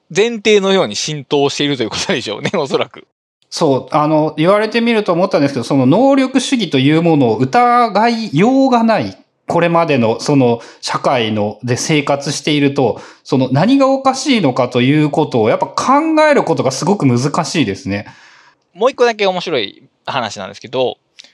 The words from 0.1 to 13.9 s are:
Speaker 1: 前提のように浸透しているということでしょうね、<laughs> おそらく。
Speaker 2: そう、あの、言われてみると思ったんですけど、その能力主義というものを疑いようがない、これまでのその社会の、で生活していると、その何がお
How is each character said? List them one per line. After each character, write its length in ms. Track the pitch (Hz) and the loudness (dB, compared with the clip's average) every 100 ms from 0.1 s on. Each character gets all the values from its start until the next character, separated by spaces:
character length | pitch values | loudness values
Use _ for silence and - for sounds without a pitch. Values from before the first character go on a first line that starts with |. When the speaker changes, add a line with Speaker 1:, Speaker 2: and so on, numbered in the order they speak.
Speaker 1:
前 220 | 165 226 233 | -2 -2 0
提 240 | 214 208 | 2 2
の 120 | 190 | 4
よ 120 | 196 | 2
う 40 | 131 | 0
に 60 | |
浸 300 | 101 - 151 | -4 -8 -8
透 240 | 135 147 139 | -2 0 0
し 80 | - | 0
て 80 | |
い 40 | 147 | -2
る 80 | 139 | -2
と 60 | |
い 40 | 110 | -4
う 40 | |
こ 60 | - | -4
と 160 | - | -4
で 80 | 165 | -4
し 100 | - | -4
ょ 80 | 104 | -8
う 40 | |
ね、 80 | 139 | -6
<laughs> 40 | 190 | -4
お 100 | 139 | -2
そ 120 | 160 | -2
ら 100 | - | -4
く。 180 | - - _ _ _ _ | -10 -20 _ _ _ _
Speaker 2:
そ 380 | - 160 127 - | -2 0 0 0
う、 20 | |
あ 120 | 156 151 | 0 2
の、 280 | 156 156 151 | 2 0 0
言 120 | 165 | 2
わ 120 | 208 | 2
れ 80 | 220 | 0
て 120 | 233 | 0
み 120 | 233 | 0
る 120 | 226 | 0
と 80 | 208 | 0
思 140 | 170 180 | 0 0
っ 20 | |
た 100 | 180 | 2
ん 20 | |
で 60 | 139 | 0
す 60 | |
け 60 | 127 | -2
ど、 40 | |
そ 120 | 117 143 | -2 2
の 100 | 127 | 4
能 280 | 170 269 | 4 4
力 260 | 277 262 269 | 2 0 -2
主 120 | - | -2
義 180 | 262 185 | -2 0
と 80 | 135 | 0
い 120 | 135 | 2
う 100 | 156 | 2
も 140 | 170 156 | 2 2
の 140 | 123 | 2
を 60 | 107 | 0
疑 720 | 131 240 240 240 233 196 233 | 0 2 2 2 0 0 0
い 280 | 226 220 143 | -2 -4 0
よ 320 | 208 262 269 | 2 2 2
う 20 | |
が 120 | 240 | 2
な 180 | 226 208 | 2 0
い、 160 | 104 - _ _ - | -2 -10 _ _ -6
こ 140 | 170 | -2
れ 80 | 170 | 0
ま 160 | 170 | 2
で 140 | 165 139 | 2 2
の 220 | 113 113 | 2 0
そ 160 | - 143 | 0 2
の 240 | 123 117 - - | 2 0 -6 -14
社 200 | - - | -8 -4
会 320 | - 135 113 | 0 0 0
の、 260 | 107 104 104 | -2 -4 -6
で 140 | 120 123 | -4 -4
生 260 | - 156 | 0 0
活 300 | 139 143 156 | 0 -2 -4
し 80 | 135 | -6
て 120 | - | -2
い 80 | 147 | 0
る 120 | 143 | 0
と、 280 | 139 - - - - | 2 0 -2 -10 -20
そ 120 | - 135 | -4 -2
の 120 | 131 | 0
何 260 | 131 196 277 | 0 2 4
が 100 | |
お 120 | 269 | 2